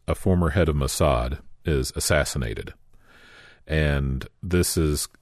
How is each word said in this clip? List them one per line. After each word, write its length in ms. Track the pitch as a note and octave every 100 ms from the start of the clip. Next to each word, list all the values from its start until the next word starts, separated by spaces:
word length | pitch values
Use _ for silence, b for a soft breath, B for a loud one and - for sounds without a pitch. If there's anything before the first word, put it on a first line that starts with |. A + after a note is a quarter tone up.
| -
a 80 | -
former 340 | G2+ F2+ E2
head 160 | F#2 E2
of 80 | D2
Mossad 640 | C2+ - D2+ A#1+ B1 D2+ - -
is 300 | - C#2 B1 -
assassinated. 760 | - D2+ - C#2 A1+ G#1 - - - B B B B B B B -
And 600 | D#2 D2+ C#2+ C#2 C2 - _
this 340 | F#2 F2+ E2+ F2+
is 300 | D2+ D2 - _